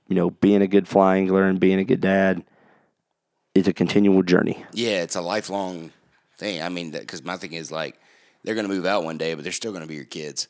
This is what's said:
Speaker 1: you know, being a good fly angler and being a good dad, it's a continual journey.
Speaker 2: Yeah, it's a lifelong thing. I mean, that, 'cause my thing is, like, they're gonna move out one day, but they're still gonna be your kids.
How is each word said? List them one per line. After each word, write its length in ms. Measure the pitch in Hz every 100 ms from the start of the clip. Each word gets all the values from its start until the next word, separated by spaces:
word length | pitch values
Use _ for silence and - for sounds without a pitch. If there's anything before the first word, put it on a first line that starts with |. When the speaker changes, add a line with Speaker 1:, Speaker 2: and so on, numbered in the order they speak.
| -
Speaker 1:
you 60 | 92
know, 140 | 87
being 320 | - 101 101
a 40 | 98
good 200 | 98 92
fly 280 | 101 95 95
angler 280 | 95 95
and 140 | 95 95
being 180 | 95 95
a 60 |
good 160 | 95 95
dad, 420 | 95 95 95 90 - _ _ _ _ _ _ _ _ _ _
it's 140 | 95 95
a 40 |
continual 500 | - 90 104 101 95
journey. 420 | 90 90 80 - -
Speaker 2:
Yeah, 300 | - 117 95
it's 140 | 85 95
a 40 |
lifelong 680 | 85 107 101 98 92 87 82 _ _ _ _ _
thing. 240 | 104 85
I 60 | 82
mean, 200 | 90 82
that, 140 | 76 -
'cause 140 | -
my 140 | 80 90
thing 160 | 92
is, 180 | 82 76
like, 260 | 80 76 - _ _ _ _
they're 120 | -
gonna 140 | 110 101
move 180 | 98 87
out 180 | 101
one 120 | 82 80
day, 160 | 80
but 100 | 80
they're 80 | 78
still 200 | - 113
gonna 140 | 92 80
be 80 | 76
your 80 |
kids. 440 | 64 82 76 -